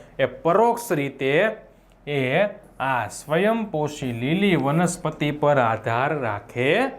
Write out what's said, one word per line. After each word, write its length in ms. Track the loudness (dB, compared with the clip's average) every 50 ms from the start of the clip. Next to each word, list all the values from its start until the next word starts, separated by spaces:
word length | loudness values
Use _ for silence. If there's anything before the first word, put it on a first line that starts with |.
| -18 -16 -2 -2
એ 60 | 0
પરોક્ષ 640 | 0 -2 -2 0 2 4 6 4 4 2 -2 -2 -2
રીતે 680 | -2 -2 -2 -4 -4 -2 0 2 2 4 2 2 -2 -6 -16 -20 -20 _ _ _ -20 _ -10
એ 360 | -4 -2 -2 0 0 2 2 0 0 -2 -12 -20 -20 -8 -6
આ 280 | -2 -2 0 -2 -2
સ્વયંપોષી 1080 | -6 -8 -12 -6 -2 0 2 2 2 0 0 -4 -4 -4 -4 -4 -4 -4 -6 -6 -6 -4
લીલી 420 | -4 -2 -2 0 2 2 2 2
વનસ્પતિ 760 | 2 2 2 2 2 2 0 -2 -4 -6 -6 -4 -2 -2 -2
પર 260 | -2 0 2 4 4
આધાર 600 | 4 4 2 0 -2 -2 -2 0 0 0 0 -2 -2
રાખે 720 | -2 -4 -4 -6 -8 -8 -4 0 2 2 2 2 2 -2 -4